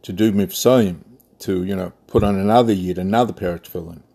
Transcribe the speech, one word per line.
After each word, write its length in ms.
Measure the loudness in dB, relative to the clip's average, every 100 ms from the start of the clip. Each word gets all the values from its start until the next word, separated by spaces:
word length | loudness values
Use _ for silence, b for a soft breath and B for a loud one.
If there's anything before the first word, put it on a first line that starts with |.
to 100 | -12
do 180 | 0 2
mivsoim, 720 | 2 -2 0 2 4 2 -2 -14 -20 _ _
to, 260 | -6 -4
you 100 | -2
know, 200 | -4 -6 -12 _
put 160 | 0
on 140 | 0 0
another 360 | 4 4 4
yid, 240 | 0 -2 -4
another 340 | -2 0 0
pair 220 | -2 -6
of 80 | -6
tefillin 400 | -10 -12 -12 -18 _